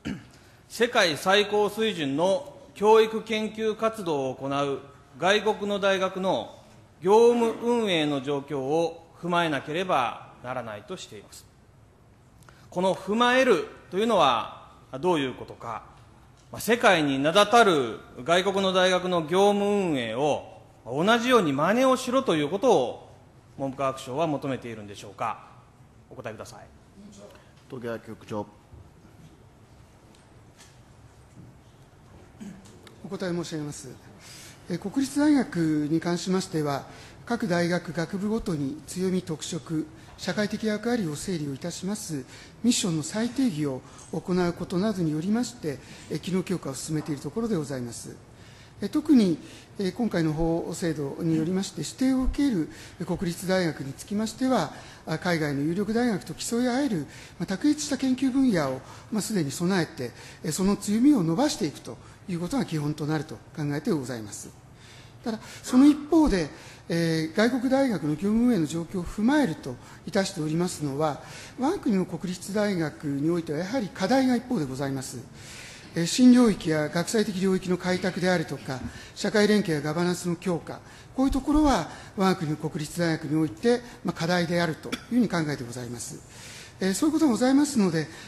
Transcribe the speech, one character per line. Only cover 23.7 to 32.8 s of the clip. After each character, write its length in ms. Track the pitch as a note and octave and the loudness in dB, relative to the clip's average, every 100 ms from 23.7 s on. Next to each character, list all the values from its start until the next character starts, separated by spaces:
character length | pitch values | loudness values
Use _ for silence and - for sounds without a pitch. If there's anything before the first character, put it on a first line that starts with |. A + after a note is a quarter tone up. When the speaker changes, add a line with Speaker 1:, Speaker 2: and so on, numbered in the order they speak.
Speaker 1:
部 60 | C3+ | -4
科 60 | |
学 160 | C3+ B2+ | -4 -4
省 180 | - C3 | -6 -4
は 100 | E3 | -2
求 200 | C#3 C#3+ | -2 -4
め 100 | B2 | -6
て 120 | A#2+ | -8
い 60 | A2 | -14
る 60 | |
ん 60 | G2+ | -14
で 80 | G2 | -16
し 80 | |
ょ 60 | G#2+ | -14
う 40 | |
か。 320 | F#2+ A#2 G#2 - - - - - - - | -6 -6 -6 -14 -20 -20 -20 -20 -20 -20
お 60 | - | -14
答 140 | A#2 | -12
え 40 | |
く 40 | G#2+ | -12
だ 80 | G#2 | -14
さ 120 | G#2 | -18
い。 20 | - - - - G2+ - - - - - - | -20 -20 -20 -20 -20 -20 -20 -20 -20 -20 -18
Speaker 2:
時 160 | C3 A#2 | -12 -8
矢 140 | A2+ | -10
局 260 | A2+ G#2 - | -12 -16 -8
長。 220 | G#2+ G2+ - - - - - - - - - - - - - - - - - - - - - - - - - - - - - - - - - - - - - - - G#3 - - - | -8 -8 -14 -20 -20 -20 -20 -20 -20 -20 -20 -20 -20 -20 -20 -20 -20 -20 -20 -20 -20 -20 -20 -20 -20 -20 -20 -20 -20 -20 -20 -20 -20 -20 -20 -20 -20 -20 -20 -20 -18 -18 -18 -20 -20